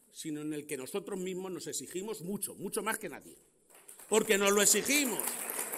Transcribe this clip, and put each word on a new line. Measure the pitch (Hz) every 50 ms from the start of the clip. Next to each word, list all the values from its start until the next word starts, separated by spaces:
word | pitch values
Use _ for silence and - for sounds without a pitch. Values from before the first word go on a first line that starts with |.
| _ _ -
sino | - - 160 151 151
en | 151 151 156
el | 147 143
que | - 151
nosotros | 127 131 - - 202 196 - 202 190
mismos | 180 185 180 180 190 190
nos | 180 151 -
exigimos | 156 131 - 131 - - 180 196 220 208 -
mucho, | 160 175 208 - - - 95
mucho | - 180 202 - 214
más | 190 214 -
que | - - 165
nadie. | 135 107 - - - - _ _ _ _ _ _ - - - - - - -
Porque | - 208 220 214 214 208
nos | 196 202 196 202
lo | 208
exigimos | 202 190 - 208 180 - 277 294 277 247 202 - - - - - - - - - - - -